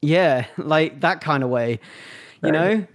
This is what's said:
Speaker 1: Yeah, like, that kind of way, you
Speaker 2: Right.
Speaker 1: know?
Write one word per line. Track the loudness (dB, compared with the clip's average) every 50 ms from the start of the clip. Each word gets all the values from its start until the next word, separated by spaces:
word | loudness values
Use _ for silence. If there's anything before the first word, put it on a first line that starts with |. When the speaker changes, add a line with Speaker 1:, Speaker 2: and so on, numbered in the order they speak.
| 0
Speaker 1:
Yeah, | 2 2 4 4 4 2 2 0 -6 -8 -10
like, | -4 0 2 2 2 0 -2 -2
that | 0 0 0 0 -2
kind | -2 -2 0 0
of | 0
way, | 0 0 0 -2 -2 -4 -6 -16 -20 -20 -20 -20 -20 -20 -20 -20 -20 _ -2
you | 0
Speaker 2:
Right. | 0 2 2 2 2 0
Speaker 1:
know? | -2 -4 _